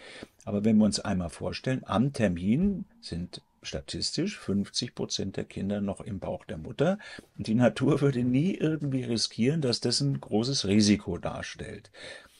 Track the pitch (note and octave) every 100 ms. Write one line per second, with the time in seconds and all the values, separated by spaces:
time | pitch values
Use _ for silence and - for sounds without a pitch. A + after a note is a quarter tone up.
0 | - - - _ - G#2 G#2+ G#2+ G#2+ G2+
1 | - F#2+ E2+ - F#2 F2+ - C3 - G2+
2 | C3+ C#3 G#2+ F2 F#2 B2+ G3+ F#3 - _
3 | - E3+ F3+ - - _ - D#2 - E2+
4 | - - F3+ - - G2 G2 - B2 -
5 | A#2 - G#2 G2+ G#2+ - G2 G#2 G2+ F#2+
6 | - F#2+ F2 - - F2 F2+ - D3 G3+
7 | - - - - G#2+ A2+ A#2+ - B2+ -
8 | C#3+ B2 B2 B2+ F3 - D#3 D#3 C#3+ C3
9 | A#2+ A2+ - - A#2 D#3+ C3+ A#2 B2 A#2
10 | C#3 C#3 - G#2+ A#2+ C#3 F#2+ G2+ G#2 G2+
11 | - F2 - - - - - G2+ - -
12 | - - - _